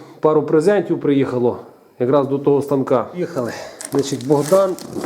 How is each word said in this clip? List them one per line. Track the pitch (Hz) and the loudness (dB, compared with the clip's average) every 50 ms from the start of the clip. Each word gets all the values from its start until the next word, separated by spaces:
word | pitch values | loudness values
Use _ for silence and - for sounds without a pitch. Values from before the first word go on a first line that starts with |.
| - - - - | -16 -20 -10 -2
пару | - 156 156 151 135 | 0 2 2 2 2
презентів | 147 160 156 151 190 208 202 170 170 170 139 | 2 2 2 4 4 2 2 0 -2 -4 -2
приїхало | 127 156 143 139 131 - 127 123 120 120 101 - - - - - _ _ _ - | 0 0 2 2 0 0 0 0 0 0 -2 -2 -10 -18 -20 -20 _ _ _ -4
якраз | 123 120 - - 131 123 | -2 2 2 2 2 2
до | 135 143 | -2 -2
того | 143 151 143 139 | 2 2 2 2
станка. | 143 143 143 135 135 - 135 123 110 - - | 2 0 -2 -2 0 2 0 0 0 -2 -6
Їхали. | 180 175 - - 143 123 110 - - - - - - - - | -8 -8 -6 -6 -6 -6 -6 -8 -10 -14 -16 -16 -14 -12 -4
Значить, | - 139 135 - 143 120 120 131 | -2 -2 -2 -2 -4 -6 0 2
Богдан | 151 143 147 143 185 190 196 190 180 - - - - - - | 2 2 2 4 4 4 4 2 0 -6 -10 -12 -12 -10 -6